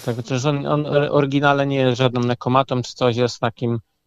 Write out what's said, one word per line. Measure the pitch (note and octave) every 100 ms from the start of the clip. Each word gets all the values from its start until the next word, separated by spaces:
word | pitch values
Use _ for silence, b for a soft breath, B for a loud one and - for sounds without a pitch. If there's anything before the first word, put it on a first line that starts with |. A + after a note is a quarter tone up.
tak. | - A#2
Chociaż | A#2 C3
on, | D3 C#3+ C#3+
on | D3
w | D3 C#3+ C#3+
oryginale | D3 C#3 C#3 C#3+ C#3+ C#3
nie | C#3
jest | C3 A#2+
żadną | C3 B2
nekomatą | B2 A#2+ B2 C3 C3 B2+
czy | A#2+
coś, | - B2+ A#2
jest | B2 -
takim | A#2 - A#2+ A#2 - _